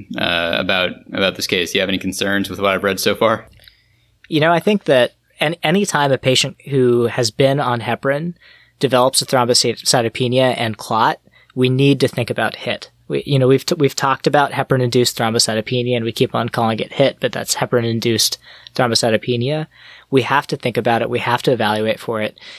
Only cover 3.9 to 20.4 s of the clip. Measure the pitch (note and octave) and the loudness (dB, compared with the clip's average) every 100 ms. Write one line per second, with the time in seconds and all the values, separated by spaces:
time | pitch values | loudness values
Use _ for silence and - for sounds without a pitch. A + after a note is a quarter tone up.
3.9 | _ _ _ - D#3 D#3 E3+ G#3 G#3 - | _ _ _ -4 0 2 2 2 0 2
4.9 | C3 A#2+ _ _ - D#3 E3 D#3 F#3 G#3 | 2 2 _ _ -4 -4 -2 0 0 0
5.9 | D3+ C#3+ C3 C3 B2+ C3+ - - C3+ B2 | 0 2 2 2 0 -2 -6 -4 2 4
6.9 | A#2+ A#2 A#2+ A#2 - C3+ C#3 B2 A#2+ A#2+ | 4 2 0 -2 2 0 2 -2 -2 -4
7.9 | A#2 C#3 C#3+ E3+ F3 - - _ - C3+ | -4 -2 -4 -4 -10 -18 -20 _ -4 0
8.9 | B2+ B2+ - - C3 A#2+ B2 B2 A2 - | 4 2 2 0 0 2 2 0 -2 0
9.9 | C3+ A2+ - B2 B2+ C3 A#2+ A#2 G#2+ - | 0 0 -2 0 2 2 0 -4 -6 -2
10.9 | A2 B2+ - _ _ _ C3 B2+ C3 C#3 | 2 2 0 _ _ _ -2 0 4 4
11.9 | C3+ C3+ - A#2 A2+ A2 - - A2 - | 4 0 -2 -4 -2 -4 -4 -8 -8 -10
12.9 | _ - C#3+ - C#3 B2+ C3+ - F3+ C#3 | _ -6 -6 0 2 4 4 2 0 0
13.9 | - C#3 C3+ D#3 C#3+ C#3 C3 C3 C3 B2 | 0 -2 0 2 2 2 0 0 0 2
14.9 | B2 A#2+ - A#2 A2+ - A2 G#2+ B2+ A#2+ | 2 0 0 -2 0 0 -2 -2 -2 -2
15.9 | A#2+ A2+ - C3 A#2+ A#2 - A2+ A2+ - | -2 -2 -2 -2 -2 -4 -2 -2 -2 -4
16.9 | - C3+ - B2 - - - B2+ B2 A#2 | 0 0 0 -6 -6 -4 -2 0 0 0
17.9 | A2+ A#2 A2 - - - - - - B2 | -2 0 0 0 -4 -14 -20 -10 -2 0
18.9 | A2+ B2 A2 - A#2+ B2 D3+ D#3 _ - | 2 0 0 0 -2 -2 -4 -6 _ -20
19.9 | - - C3+ A#2 C#3 | -20 -2 0 2 0